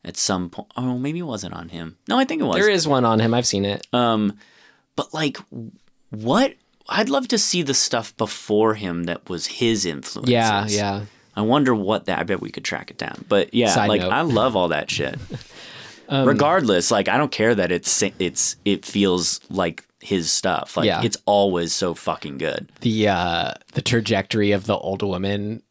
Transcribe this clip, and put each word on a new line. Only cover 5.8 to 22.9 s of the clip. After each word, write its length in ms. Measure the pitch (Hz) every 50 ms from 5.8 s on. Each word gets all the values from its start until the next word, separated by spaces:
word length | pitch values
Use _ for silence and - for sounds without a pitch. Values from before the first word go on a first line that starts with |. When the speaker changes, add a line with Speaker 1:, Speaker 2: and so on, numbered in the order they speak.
| _ _ _ _ _ _
Speaker 1:
what? 440 | - 107 110 117 143 220 269 269 - _ _ _ _ _ _
I'd 220 | - - 190 226 254
love 180 | 277 277 254
to 100 | - 247
see 240 | 208 - - - 180 160
the 100 | 135 131
stuff 400 | - - - - 120 107 - -
before 600 | - 110 101 - - - - 107 104 110 110 110
him 280 | 104 104 90 85 87 85
that 240 | 87 85 - _ -
was 160 | 90 82 -
his 380 | - - - 123 117 113 104 90
influences. 460 | 87 76 69 - - - - - 127
Speaker 2:
Yeah, 340 | 120 113 131 110 104 101 104 107
yeah. 360 | 101 104 104 101 98 101 104 - _ _ _ _ _
Speaker 1:
I 100 | 98 104
wonder 300 | 110 127 147 139 127 120
what 340 | 107 95 95 110 - -
that, 120 | - 90 -
I 40 | 85
bet 180 | 87 98 -
we 80 | - -
could 140 | - - -
track 260 | - - - - -
it 60 | -
down. 260 | - - - - - - -
But 240 | 104 98 - - -
yeah, 160 | 117 120 107
Speaker 2:
Side 180 | 87 - 104
Speaker 1:
like, 140 | 107 107 101
Speaker 2:
note. 100 | 90 92
Speaker 1:
I 100 | 104 135
love 340 | 170 165 123 104 117 131 110
all 100 | 95 90 82
that 200 | 78 73 - -
shit. 280 | - - 73 65 - - -
Speaker 2:
<laughs> 60 | - - - - - - - - - - - - - - - - -
Um, 180 | 139 135 135
Speaker 1:
Regardless, 640 | 127 113 - 143 151 175 190 139 107 95 87 85 -
like, 160 | 117 101 95
I 80 | 90 101
don't 160 | 127 151 135
care 240 | - - 107 113 120
that 160 | 98 90 85
it's, 320 | 90 85 - - - - 104 95 - -
it's, 380 | 95 85 - - - - - _ _
it 180 | 104 98 - -
feels 540 | - - 101 101 95 90 90 85 - - - - -
like 360 | - 95 90 85 80 - - _ _ _
his 300 | - - 101 92 82 78
stuff. 440 | - - - 95 85 73 71 - -
Like, 100 | 87 98
Speaker 2:
Yeah. 140 | 107 87 80 -
Speaker 1:
it's 140 | 110 - - _
always 480 | - 104 101 101 98 90 87 85 82 -
so 200 | - 95 90 82
fucking 440 | - - - 78 - - 80 69 69
good. 300 | 80 76 - - - - _ -
Speaker 2:
The, 260 | - 120